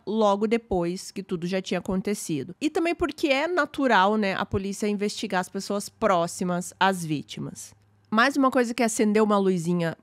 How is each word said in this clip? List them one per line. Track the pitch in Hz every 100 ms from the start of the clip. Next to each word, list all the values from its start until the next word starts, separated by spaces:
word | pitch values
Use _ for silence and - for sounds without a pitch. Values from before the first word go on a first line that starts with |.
| -
logo | 220 208 202 220
depois | 233 - 185 170 185 -
que | -
tudo | 190 180 175
já | 190
tinha | - 180
acontecido. | - 185 202 208 - 147 131 -
E | 302
também | 370 330 339
porque | 339 - 302
é | 262 320
natural, | 359 294 - 262 202 196 220
né, | 196
a | - 196
polícia | 208 196 196 208
investigar | 208 208 - 214 185
as | 180
pessoas | 196 - 202 -
próximas | - 208 180 170 - 180 175 180 -
às | 190 190 160
vítimas. | 147 - - 143 - - _ _ _ - 220
Mais | 254 285
uma | 262
coisa | 254 240
que | 240
acendeu | 226 - 214 208 214
uma | 202
luzinha | 190 185 165 175 165 -